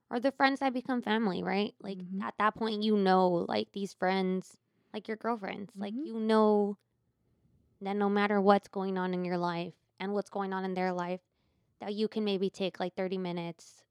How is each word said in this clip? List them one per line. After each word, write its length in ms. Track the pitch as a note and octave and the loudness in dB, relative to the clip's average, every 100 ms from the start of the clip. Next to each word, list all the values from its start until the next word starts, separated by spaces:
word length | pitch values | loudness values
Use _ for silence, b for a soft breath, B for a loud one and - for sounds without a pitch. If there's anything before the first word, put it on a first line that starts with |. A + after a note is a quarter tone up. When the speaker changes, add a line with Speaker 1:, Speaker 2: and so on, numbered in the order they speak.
| _ | _
Speaker 1:
Or 100 | B3 | -2
the 120 | B3+ | -2
friends 280 | - C#4 C#4 | 4 2 4
that 140 | C4+ | -2
become 280 | B3 B3 B3 | -2 -2 -4
family, 400 | A#3 A3 A3 F3+ | 0 0 0 0
right? 320 | F3+ F#3+ G#3 - | -2 -2 -2 -6
Like, 200 | G3+ F#3+ | -12 -10
Speaker 2:
Mm-hmm. 220 | F3+ F#3+ | -8 -6
Speaker 1:
at 100 | - - | -8 0
that 160 | G#3+ G#3 | 0 0
point, 260 | A3 G#3 | -4 0
you 140 | G#3+ G#3 | 2 4
know, 480 | F#3+ F#3 F#3 F3 - | 6 6 6 2 0
like, 240 | - G#3+ | -2 -4
these 200 | G3+ G3 | -6 -8
friends, 640 | - F#3 F#3+ F#3 F#3 - - _ _ _ | -2 0 0 0 -2 -6 -20 _ _ _
like, 140 | G#3+ G3 | -14 -10
your 100 | G#3+ | -6
girlfriends, 540 | A3+ A#3 F#3+ F#3+ G3 G3 | -4 -4 -6 -8 -10 -10
like, 160 | G3+ | -8
Speaker 2:
Mm-hmm. 120 | A3+ D4+ | -6 -6
Speaker 1:
you 140 | A3+ | -4
know 580 | A3 A3 G#3+ G#3 G3+ G#3 _ _ _ _ _ _ _ _ _ _ | 4 6 6 6 2 -2 _ _ _ _ _ _ _ _ _ _
that 140 | F#3+ G3+ | -6 0
no 140 | G3+ | 2
matter 320 | G3+ G3+ G#3 | 2 4 4
what's 260 | G3 G3+ - | 6 6 4
going 300 | G3+ F#3+ F#3+ | -6 -4 -2
on 160 | F#3 | -2
in 100 | F3+ | -2
your 140 | F3+ F3+ | -2 -2
life 380 | F3 E3+ F3 - _ _ | -2 -4 -6 -12 _ _
and 140 | F#3+ | -4
what's 160 | G#3 F#3+ | -4 -4
going 220 | G3+ G3 | -6 -4
on 140 | F#3+ F#3+ | -4 -4
in 80 | |
their 180 | F#3 F#3 | -2 -2
life, 300 | F3+ F3 F#3 _ _ _ _ _ _ | -2 -4 -6 _ _ _ _ _ _
that 120 | - | -10
you 140 | G#3 G#3+ | -4 -2
can 140 | A3 G#3+ | -2 -2
maybe 240 | G3 F#3+ | 0 -2
take, 300 | - F#3+ - | -2 -6 -4
like, 160 | F3+ - | -8 -4
thirty 220 | F#3 F#3+ | -4 -4
minutes, 680 | F3+ F3 E3+ E3 - - _ | -4 -4 -6 -10 -18 -20 _